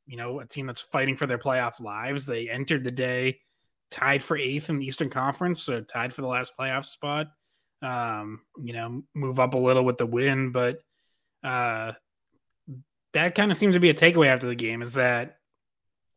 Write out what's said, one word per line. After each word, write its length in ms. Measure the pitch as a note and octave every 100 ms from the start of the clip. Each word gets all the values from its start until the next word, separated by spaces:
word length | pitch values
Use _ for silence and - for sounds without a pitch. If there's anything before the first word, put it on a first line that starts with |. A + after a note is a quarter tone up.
| -
you 100 | A#2+
know, 220 | A#2+ C3+
a 80 | B2
team 200 | - C3+
that's 140 | A#2+
fighting 360 | - D3 C3+ C3
for 100 | C#3
their 120 | A#2+
playoff 420 | C#3+ B2+ A#2+ -
lives. 440 | A2+ G#2 B2 C#3+
They 240 | C3+ A#2 A#2
entered 360 | A#2+ C3+ D3+
the 80 | B2+
day 480 | B2 B2+ B2+ B2+ B2+ _ _ _ _ _
tied 320 | - C3+ C#3
for 160 | - D3+
eighth 320 | C3 C#3+ D3+
in 80 | D3
the 80 | C3+
Eastern 240 | C3 C#3+
Conference, 500 | C3+ C3+ - F3+ F3
so 200 | - A#2+
tied 340 | G#2 B2 B2
for 80 | B2+
the 60 | C3+
last 240 | B2 B2+ -
playoff 300 | C3+ C3 C3+
spot. 400 | - D3 D3 D3+ _ _ _ _ _
Um, 600 | C3+ B2 A#2 G#2+ G#2+ G#2+ _ -
you 100 | A#2+
know, 300 | A#2 A#2 B2 -
move 280 | D3+ C3+ B2+
up 140 | B2+
a 40 | C3
little 260 | B2+ C3
with 140 | B2+ B2
the 80 | A#2
win, 460 | A#2 C3+ C3+ C3
but, 260 | B2 B2 B2 _ _ _ _ _ _
uh, 500 | C3 B2+ B2 A2 A2+ A2 _ _ _ _ _ _ - C3 - _ _
that 220 | D3+ E3+
kinda 220 | F3 G#3 G3
seems 180 | G#3
to 60 | F3+
be 100 | F3
a 40 |
takeaway 340 | D3+ E3 E3+ C#3+
after 180 | B2+ B2
the 80 |
game, 260 | A#2 A2+ A#2
is 120 | A#2
that, 460 | B2 B2 A#2+ B2 - _ _ _ _ _ _ _